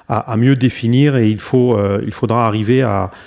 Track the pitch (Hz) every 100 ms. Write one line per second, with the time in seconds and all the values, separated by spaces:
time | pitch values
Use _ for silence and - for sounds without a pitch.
0 | - 107 - 113 127 131 127 - 117 127
1 | 147 131 110 107 - 127 123 107 101 98
2 | - - 113 113 113 107 107 131 123 98
3 | 101 -